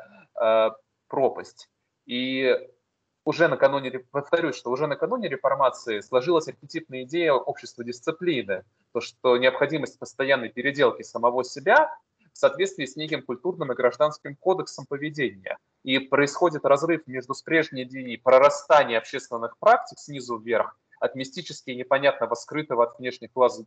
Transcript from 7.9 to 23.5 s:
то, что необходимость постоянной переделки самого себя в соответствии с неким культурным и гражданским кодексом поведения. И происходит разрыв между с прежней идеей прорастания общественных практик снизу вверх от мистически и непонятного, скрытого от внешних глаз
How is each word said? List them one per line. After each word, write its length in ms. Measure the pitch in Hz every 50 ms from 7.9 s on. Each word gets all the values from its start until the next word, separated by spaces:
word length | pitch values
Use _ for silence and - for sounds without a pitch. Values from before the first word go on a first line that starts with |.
| 123 - - 165 160 - 180 170 156 123 104 98 95 92 - _ _ _ _ _
то, 80 | - 117
что 360 | 117 - - _ - 127 123
необходимость 600 | 123 127 131 127 - 143 135 160 151 131 - - -
постоянной 480 | 131 - - - 135 135 135 131 117 110
переделки 540 | - 123 123 139 135 143 139 113 104 -
самого 420 | 110 - - 113 117 120 120 127 123
себя 440 | - - 143 135 180 233 302 311 - - - _ _ _ _ _ _
в 60 | _ -
соответствии 460 | 143 131 139 151 190 190 - - 139
с 120 | 127 -
неким 260 | 151 156 151 156 135
культурным 480 | - - 123 - - 180 180 160 156 131
и 60 | 123
гражданским 580 | 131 123 123 - - 151 151 151 - - 143 143
кодексом 520 | _ - 185 185 - - - - - 123
поведения. 680 | - 147 139 147 151 147 151 135 110 101 95 95 - - - _ _ _ _ -
И 160 | 131 131 135
происходит 640 | 135 - 135 135 143 139 - - 180 170 151 143 -
разрыв 420 | 131 139 139 156 165 170 156 -
между 280 | 131 127 131 127 127 139
с 80 | -
прежней 420 | - - 160 160 156 - 147 131 127
идеей 320 | 123 131 135 127 123 120
прорастания 840 | 117 - 131 131 131 139 143 143 - - - 160 147 135 123 117 110
общественных 580 | - - - 131 - - 123 113 117 113 - -
практик 420 | - 214 240 - - - 120 -
снизу 380 | - - 143 135 120 123 117 110
вверх 380 | 110 117 113 104 - - - _ _ _ _ -
от 160 | 120 123 -
мистически 560 | 127 131 131 - - - - 143 - - 135
и 60 | 123
непонятного, 580 | 123 123 - 135 139 143 139 - - 117 110 117
скрытого 500 | - - - - 151 151 - 131 117 120
от 140 | 120 - -
внешних 340 | 127 127 123 - 120 -
глаз 300 | - 131 127 117